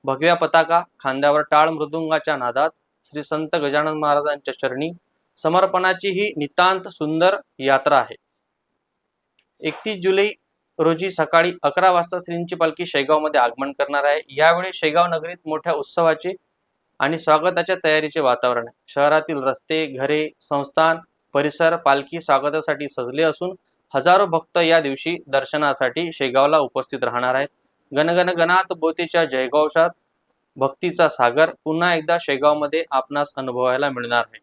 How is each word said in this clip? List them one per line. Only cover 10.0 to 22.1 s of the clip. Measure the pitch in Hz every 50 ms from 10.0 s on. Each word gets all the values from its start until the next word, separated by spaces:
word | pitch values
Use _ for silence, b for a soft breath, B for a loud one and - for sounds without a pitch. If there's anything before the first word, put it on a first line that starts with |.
| 175
जुलै | 190 190 196 202 214 - _ _ _ _ _ _ _ _ -
रोजी | 160 160 165 160 185 190
सकाळी | 180 - 156 147 - 165 170 180 175 - -
अकरा | 185 185 185 180 190
वाजता | 180 175 170 175 - 180
श्रींची | - - 170 170 175 175 180
पालखी | 165 165 160 156 - 180
शेगावमध्ये | 175 - 143 139 135 156 151 151 151 147 143
आगमन | 123 120 - - 139 139
करणार | 139 - 143 139 143 143 139
आहे. | 147 143 147 - _
यावेळी | 135 139 156 165 170 175 185 185 175
शेगाव | - 170 156 151 170 175
नगरीत | 175 170 160 156 170 - _ _
मोठ्या | 156 156 151 - 170 160
उत्सवाचे | 147 135 - - - 170 165 160 156 - 180 196 - _ _ _ _ _ _ _ _ _ _ _ _
आणि | 131 143 165 156
स्वागताच्या | - 160 151 151 160 185 175 190 175 - 185 180 -
तयारीचे | 156 156 156 156 151 - 160
वातावरण | 147 127 123 - - 123 120 120 117
आहे. | 117 _ _ _
शहरातील | - - 139 143 147 151 156 156 - 160 139 131
रस्ते, | 135 127 - _ _ 160 160 160
घरे, | 139 135 127 135 139 151 151 156 151 _ _
संस्थान, | - - 147 143 139 139 _ - 160 165 165 170 - _ _ _ _ _ -
परिसर | 139 147 151 143 - 170 165 165
पालखी | 165 165 143 139 143 139 -